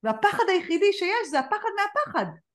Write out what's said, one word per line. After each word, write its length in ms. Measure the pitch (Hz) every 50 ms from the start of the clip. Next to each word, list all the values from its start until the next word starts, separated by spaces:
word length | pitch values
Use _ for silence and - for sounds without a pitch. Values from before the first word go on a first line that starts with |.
| -
והפחד 400 | 220 220 220 - 403 403 - 466 370
היחידי 440 | 381 359 349 - 330 330 392 415 392
שיש 340 | 403 370 349 403 480 440 302
זה 100 | 277 277
הפחד 300 | 262 269 415 415 440 466 466
מהפחד. 500 | 415 403 415 427 571 587 587 - 320 202 170 156 - _ _